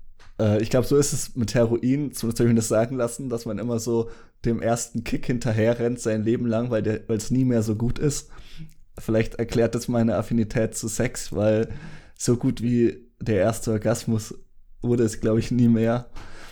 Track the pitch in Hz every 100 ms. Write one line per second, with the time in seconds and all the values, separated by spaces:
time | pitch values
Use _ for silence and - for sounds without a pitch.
0 | - - - - 107 107 110 131 120 143
1 | 143 - - - 110 127 117 117 123 139
2 | 143 - 113 113 117 117 104 110 117 131
3 | 117 - 135 117 117 101 113 117 113 117
4 | 113 - - _ 123 113 110 117 - -
5 | - - - 123 120 110 110 120 120 123
6 | 117 110 107 123 123 113 123 113 104 107
7 | - 113 - 127 131 117 107 110 117 -
8 | 147 139 - - - - - - - -
9 | - 110 113 - 113 113 113 120 - 120
10 | 117 92 113 120 107 127 113 - 117 -
11 | 135 - - 80 104 110 113 - - -
12 | - - - 120 131 - 117 120 117 -
13 | - - 120 104 98 110 - 110 110 113
14 | - 110 104 - - - - - 120 120
15 | 113 - 113 110 113 123 120 113 113 123
16 | 127 - - - -